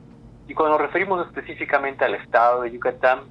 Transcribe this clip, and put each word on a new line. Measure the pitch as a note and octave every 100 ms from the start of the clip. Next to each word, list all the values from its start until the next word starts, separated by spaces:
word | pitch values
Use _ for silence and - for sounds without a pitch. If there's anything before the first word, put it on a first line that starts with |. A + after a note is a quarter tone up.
| - - - - -
Y |
cuando | C#3 D#3 D3+
nos | D3
referimos | E3+ F#3+ F#3 E3+
específicamente | - C3+ D#3+ D#3+ C#3+ C#3 C3+
al | C3 G2+
estado | - A#2+ A#2+ B2
de | A#2+
Yucatán, | A#2+ B2+ B2 C3 C3 -